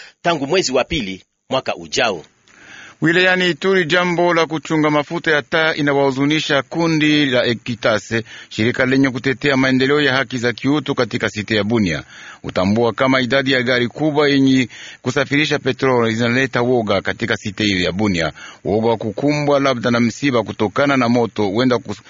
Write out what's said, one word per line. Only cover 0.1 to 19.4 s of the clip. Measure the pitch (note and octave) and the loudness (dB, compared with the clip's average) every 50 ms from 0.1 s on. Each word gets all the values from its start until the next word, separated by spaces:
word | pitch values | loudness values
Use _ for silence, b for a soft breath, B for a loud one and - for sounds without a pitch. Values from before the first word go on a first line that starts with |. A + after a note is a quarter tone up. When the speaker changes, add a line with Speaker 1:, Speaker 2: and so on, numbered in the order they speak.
| B B | B B
Speaker 1:
tangu | - E3+ E3+ C#3 C#3 | -2 -2 -2 -2 -2
mwezi | C3+ F3 F#3+ D#3 C3 | 0 0 0 0 0
wa | B2+ B2+ A#2+ | 0 0 0
pili | - E3+ D3 G#2+ F#2+ F#2+ F2+ - _ _ _ _ - | -2 -4 -4 -4 -6 -8 -10 -14 _ _ _ _ -6
mwaka | C3 C3 - - - | -4 -4 -4 -4 -6
ujao. | - E2+ D#2 - C3 B2+ A2+ F#2+ D#2 D2 - _ _ _ B B B B B B B B B B B | -8 -8 -6 -2 0 0 0 -2 -4 -8 -16 _ _ _ B B B B B B B B B B B
Speaker 2:
Wilayani | D3 D#3+ E3+ F3+ F#3 F#3 F#3 F#3 F3+ F3 | 0 2 4 4 4 4 2 2 2 0
Ituri, | E3 - - F#3+ G3 F#3 F3 | -2 0 0 0 2 2 2
jambo | C#3+ E3+ F3+ F3+ F3+ E3+ E3+ F3 F3 E3+ | 2 0 0 0 0 0 2 2 2 2
la | E3 D#3+ | 2 0
kuchunga | C#3 D#3+ D#3 - - E3 D#3 D3+ D3+ | 0 -2 -6 -4 -2 0 0 2 2
mafuta | D3+ D3 C#3 - E3 E3+ - D#3+ | 2 0 0 -2 -6 -4 -2 0
ya | D#3 D3 | 0 0
taa | C3+ - F3 D#3+ D#3+ D#3+ D3+ | 0 0 -2 0 0 0 0
inawahuzunisha | - D3 D3 C#3 C#3 C#3 C#3 B2+ C3 C#3+ D3 D#3 D#3 - - D3 C3+ | 0 0 0 2 2 2 2 2 2 0 2 0 0 0 0 0 -2
kundi | - - - E3 E3+ E3 D#3+ D#3 D3+ D3+ D3+ D3 D3 | -2 -2 -4 -2 0 0 0 2 2 2 2 2 2
la | C3+ B2 A#2+ G2+ | 2 2 2 2
Ekitase, | B2 A#2 G#2+ - - A#2+ - - B2 A2 G#2 - - A#2 A2+ A2 B B B B B | 0 0 -2 -4 -8 -6 -2 0 0 0 0 -2 -4 -4 -4 -4 B B B B B
shirika | B - A2 B2 A#2 - C3 | B -2 0 0 0 0 0
lenye | B2+ C3+ C3+ C#3 C3+ | 2 2 2 2 2
kutetea | A#2+ B2+ - C3+ B2 - - C#3+ C#3 | 0 -2 -2 -4 -2 -2 0 0 2
maendeleo | C3 C3+ C3 C3 B2+ C3 C3+ D3 D3+ | 2 2 2 2 2 2 2 2 2
ya | C#3+ C3+ B2+ | 2 2 0
haki | C3+ C3 - B2+ B2 | 0 -2 -2 -4 -4
za | A#2 A#2+ | -2 -2
kiutu | A2 - - C3+ D3 D3+ C3+ C#3+ C3+ | -2 -2 -2 0 0 0 -2 -2 -2
katika | - B2 G#2 - A2 A#2 G#2 | -2 -2 -2 -2 -2 -4 -2
site | - G#2+ G2 - A2 | -2 -4 -4 0 0
ya | G#2 G2+ | 0 0
Bunia. | G#2 A#2+ A#2 G2+ F2 D2+ C2+ - B B B B B B B | 2 2 2 2 0 -2 -4 -8 B B B B B B B
Utambua | B - - F#2 F2+ G2 G#2 A#2 A#2+ A#2 | B -6 -2 0 2 2 2 2 2 2
kama | G2 - C3+ C3 C3 C3 | 0 2 2 2 2 2
idadi | B2+ A2+ C3+ C#3 C3+ C3+ | 0 0 0 0 0 0
ya | C3+ B2+ | 0 0
gari | A#2+ B2 B2+ B2 A#2+ A2+ | 0 0 0 0 0 -2
kubwa | - - D3+ D#3 C#3+ D3 D3+ C#3+ | -2 -2 -2 0 2 2 2 4
yenye | C#3+ C#3 C3+ C3+ C3 C3 B2 - B B B B B B | 4 4 4 4 4 2 2 -2 B B B B B B
kusafirisha | B B2+ - D3 C3 - C3+ C#3+ D#3 C#3+ D3 C3 | B -4 -2 -2 -2 0 0 0 0 0 -2 -2
petroli | - C3 B2+ - C3+ C3 B2+ A#2+ A#2 A2+ A2 | -2 -2 -2 0 0 2 2 2 2 2 0
zinaleta | A2+ A#2+ A#2 A#2+ C3 C3+ B2+ - B2 | 0 0 0 2 0 0 0 0 0
woga | A#2+ B2 B2+ A#2+ A2 G#2 G2+ F#2+ | 0 2 2 2 2 0 0 0
katika | - F#2+ F#2 - A#2 A2 A2+ | -2 -4 -4 -4 -2 -2 -2
site | - - G#2+ F#2+ - G#2+ | -2 -4 -6 -4 -2 0
hiyo | G#2 G2 F2+ | 0 0 0
ya | F2+ E2+ | 0 0
Bunia, | F2 G2 A2 G#2 F2+ E2 D#2+ D2+ - B B B B B B | 0 0 0 0 0 0 -2 -4 -6 B B B B B B
woga | E2+ G2 - - A#2 | -2 0 0 2 0
wa | A2+ | 0
kukumbwa | - A#2 A2 F#2+ - - D3 D3 D3 | 0 -2 -6 -4 -2 -2 0 0 0